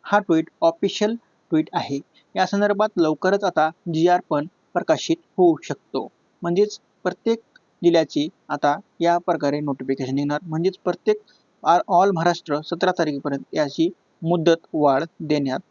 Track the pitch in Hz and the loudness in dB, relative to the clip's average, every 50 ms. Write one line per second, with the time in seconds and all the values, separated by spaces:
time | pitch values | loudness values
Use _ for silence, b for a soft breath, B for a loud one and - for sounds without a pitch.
0 | _ - 202 208 202 - 170 160 160 - _ _ - 165 165 _ - 196 - - | _ 0 0 0 2 2 0 0 0 -2 _ _ 0 0 0 _ -4 -4 -2 0
1 | 214 214 233 233 _ _ _ _ _ _ - 156 156 - - 175 - - 143 139 | -2 -2 -2 -4 _ _ _ _ _ _ -2 -2 -2 0 -4 -6 -6 -4 -6 -8
2 | - _ b b b b _ 185 185 185 - 202 208 202 208 196 214 214 _ - | -8 _ b b b b _ -2 -2 0 0 0 2 0 2 0 0 -2 _ 0
3 | 170 156 156 - - 185 196 202 208 190 - - 151 156 165 _ _ 175 160 160 | 0 0 0 0 0 0 0 2 0 0 0 0 0 0 -2 _ _ -4 -2 2
4 | 160 175 180 180 - _ 156 147 151 180 _ _ _ _ _ 175 170 - 160 135 | 2 4 2 2 0 _ -4 -4 -4 -6 _ _ _ _ _ -6 0 0 -2 -2
5 | - - 165 165 _ _ _ - 180 170 160 156 - - 147 - _ _ - 131 | 0 -4 -6 -6 _ _ _ 4 4 4 4 2 -4 -10 -10 -10 _ _ -8 -8
6 | 107 - _ _ _ _ _ _ - 170 175 180 208 208 - - _ _ _ _ | -8 -8 _ _ _ _ _ _ -6 -2 2 2 0 0 0 -16 _ _ _ _
7 | _ 185 185 _ _ 226 226 226 _ _ _ _ _ _ _ _ - 170 165 165 | _ -6 -6 _ _ -4 -4 -4 _ _ _ _ _ _ _ _ 2 2 4 4
8 | 160 147 - 147 147 160 _ _ _ - 143 143 - 147 143 175 - _ _ _ | 0 0 -2 -4 -4 -4 _ _ _ -8 -8 0 0 0 0 0 -6 _ _ _
9 | 165 170 170 175 175 - 170 160 143 143 143 147 151 147 135 135 135 135 135 135 | 0 0 0 0 0 -2 -4 0 0 -2 -2 -2 -4 -4 -6 -6 -4 -6 -4 -4
10 | 135 127 135 139 143 143 147 151 190 170 156 156 170 190 185 - _ 190 175 - | -4 -4 -4 -2 -2 -2 -4 -4 -6 -6 -6 -2 -2 -2 -4 -2 _ -4 -4 -2
11 | _ 214 214 208 _ b b b b b _ _ - 156 170 175 - - 202 175 | _ -2 -2 -2 _ b b b b b _ _ 0 2 2 2 2 2 2 2
12 | 190 202 190 165 165 175 170 - _ - 147 147 156 - 175 165 - 185 180 - | 4 2 2 0 0 0 0 -2 _ -4 -4 -4 -4 -6 -4 -2 0 0 0 0
13 | 170 151 143 139 - 151 139 139 - _ - 160 151 139 - - 160 180 - _ | -2 -2 -2 -4 -4 -4 -6 -6 -8 _ -4 -2 -2 -2 0 -2 -2 -2 -2 _
14 | _ _ _ _ - 160 170 175 160 165 165 165 _ _ - 160 147 143 135 131 | _ _ _ _ -2 0 0 2 4 4 2 2 _ _ -2 2 2 4 4 2
15 | 151 165 _ _ 165 147 151 147 143 135 127 - - _ | 0 -4 _ _ -4 -2 0 0 0 -2 -4 -6 -8 _